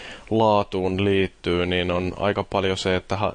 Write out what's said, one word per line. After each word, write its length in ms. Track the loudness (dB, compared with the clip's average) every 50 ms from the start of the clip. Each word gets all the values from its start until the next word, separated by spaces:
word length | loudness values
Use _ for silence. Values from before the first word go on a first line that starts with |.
| -18 -18 -18 -18 -8 -2
laatuun 720 | 0 2 4 4 4 4 2 0 -2 -4 -2 -2 0 0 2
liittyy, 640 | 2 2 2 2 0 -2 _ -4 -2 0 0 0
niin 240 | 0 0 0 0 0
on 220 | -2 -2 -2 -4 -4
aika 280 | -2 -2 0 0 -2 -4
paljon 320 | -2 -2 -2 0 0 -2
se, 200 | -2 0 0 -2
että 200 | -2 -2 -4 -4
ha-, 160 | -2 -2 -4 -4